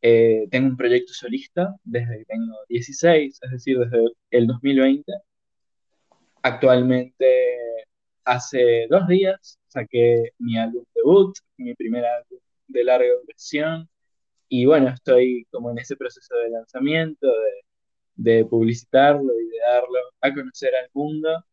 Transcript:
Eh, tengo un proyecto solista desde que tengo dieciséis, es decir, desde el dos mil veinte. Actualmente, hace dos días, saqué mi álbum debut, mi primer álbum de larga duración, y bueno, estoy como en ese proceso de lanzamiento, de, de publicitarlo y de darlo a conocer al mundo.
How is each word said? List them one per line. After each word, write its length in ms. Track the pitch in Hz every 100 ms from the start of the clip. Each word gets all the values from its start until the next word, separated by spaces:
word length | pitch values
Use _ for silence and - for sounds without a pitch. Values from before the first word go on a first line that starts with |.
Eh, 460 | 120 117 117 110 107
tengo 180 | 127 135
un 100 | 127
proyecto 360 | 123 123 123
solista 640 | - 120 131 - - 190 196
desde 340 | - 120 117 107
que 80 | 110
tengo 320 | 110 113 110 -
dieciséis, 720 | 120 120 135 165 165 143 -
es 100 | 135
decir, 260 | 127 120 131
desde 220 | 117 117 113 117 _
el 160 | 123 117
dos 100 | 120
mil 180 | 135 135
veinte. 320 | 131 139 - - _ _ _ _ _ _ _ _ _ _ _ _
Actualmente, 840 | 131 123 135 127 127 127 123 _ 131 127 127 123 117 113 110 _ _ _
hace 640 | - 123 - 135 123 117 113
dos 180 | 170 180
días, 520 | 180 190 190 - _ _
saqué 640 | 131 110 120 120 117 117 _
mi 180 | 120 113
álbum 260 | 113 120 - -
debut, 400 | 143 190 190 196 _ _
mi 180 | 123 123
primer 300 | 113 - 120
álbum 340 | 120 _ - _ _ _
de 160 | 127
larga 260 | 123 127 123 123
duración, 680 | - - - 147 156 165 165 _ _ _ _ _ _
y 160 | 127 127
bueno, 240 | 156 131
estoy 560 | 127 - 127 127 123 117
como 180 | 127 120
en 80 | 120
ese 160 | 123 135
proceso 400 | 127 - _ 120
de 140 | 117
lanzamiento, 760 | 117 113 127 139 160 160 151 135
de, 1080 | 113 110 101 _ _ _ _ _ - 113 113
de 60 | 110
publicitarlo 960 | 117 113 117 - 131 143 147 139 117
y 100 | 113
de 80 | 113 117
darlo 280 | 123 123 127 123 _
a 140 | 139
conocer 420 | 139 131 - 135 127
al 140 | 127
mundo. 520 | 139 147 156 156 160 _